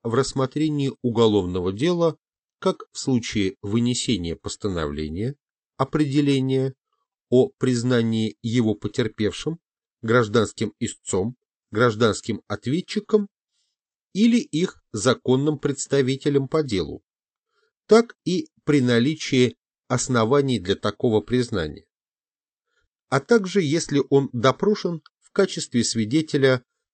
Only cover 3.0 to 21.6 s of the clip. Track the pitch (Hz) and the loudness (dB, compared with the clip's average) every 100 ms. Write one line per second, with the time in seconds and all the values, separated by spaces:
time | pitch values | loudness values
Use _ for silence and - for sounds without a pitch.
3 | - 123 - 107 95 - 101 113 120 120 | -2 0 0 -2 -2 -4 -4 0 0 -2
4 | - 104 85 80 - - 104 87 76 73 | -2 -2 -4 -8 -10 -8 -6 -4 -4 -6
5 | 78 82 117 143 _ _ _ - 135 156 | -8 -6 -6 -8 _ _ _ -6 -4 -2
6 | 147 139 143 135 131 131 131 - _ _ | 0 0 2 0 0 -2 -2 -6 _ _
7 | _ _ - 123 123 - 131 120 123 123 | _ _ 0 2 2 0 -2 0 0 0
8 | 113 110 110 - 117 120 110 104 104 - | 2 0 -2 -4 -2 0 0 -2 -6 -4
9 | 110 - 104 - 156 165 _ _ _ _ | -6 -2 -4 -2 -8 -10 _ _ _ _
10 | 110 123 107 113 101 - 107 - 110 - | 2 2 4 2 0 -2 -8 -6 -10 -10
11 | - 95 110 120 _ _ - 104 123 104 | -6 -4 -4 -8 _ _ -8 0 2 2
12 | 113 92 - 104 - 104 120 165 - 208 | 0 0 -6 -8 -6 -8 -4 -4 -4 -8
13 | 208 214 202 _ _ _ _ _ _ _ | 0 0 0 _ _ _ _ _ _ _
14 | _ 180 233 233 - 151 180 - _ 110 | _ 2 4 4 0 -2 -2 -6 _ -2
15 | 123 113 - 127 147 147 143 135 - 139 | 0 0 2 2 2 -2 -4 -6 -2 0
16 | 127 135 151 139 135 160 143 95 73 73 | 0 0 0 0 0 -4 -2 -2 -4 -10
17 | _ _ _ _ _ _ _ _ - 220 | _ _ _ _ _ _ _ _ 4 4
18 | 233 - - 180 - _ - 147 123 117 | 4 -4 -4 -2 -4 _ 0 2 4 2
19 | 127 151 - 131 123 - _ _ - 127 | 2 -2 -2 2 2 0 _ _ -4 -4
20 | - 123 110 143 139 117 90 98 107 - | 0 0 2 2 2 -2 -2 -2 -4 -2
21 | 123 107 - 123 120 101 | 0 0 0 -2 0 -2